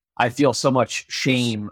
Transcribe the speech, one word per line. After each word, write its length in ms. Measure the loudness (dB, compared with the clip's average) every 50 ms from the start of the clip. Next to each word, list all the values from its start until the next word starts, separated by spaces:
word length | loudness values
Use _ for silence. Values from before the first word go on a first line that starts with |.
| _ _ -2
I 120 | -2 -2 0
feel 240 | 2 2 2 2 2
so 180 | 2 0 2
much 340 | 2 2 2 0 -2 -10 -10 -8
shame 580 | -8 -4 0 0 0 0 0 -2 -4 -4 -6 -8